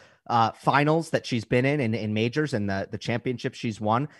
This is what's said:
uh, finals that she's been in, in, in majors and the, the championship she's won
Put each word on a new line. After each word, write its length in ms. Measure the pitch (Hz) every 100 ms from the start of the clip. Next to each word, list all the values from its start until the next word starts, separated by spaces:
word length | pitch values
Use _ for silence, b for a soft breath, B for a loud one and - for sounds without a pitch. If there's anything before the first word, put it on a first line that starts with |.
| b b -
uh, 240 | 117 113
finals 580 | - - 135 147 165 156
that 160 | 120 -
she's 180 | 120
been 200 | 113 123
in, 160 | 135 147
in, 140 | 113
in 200 | 110 107
majors 400 | 107 120 151 151
and 160 | 113 101
the, 160 | 98 -
the 100 | 104
championship 560 | - 117 127 120 131
she's 260 | - 117 104
won 280 | 107 117 151 b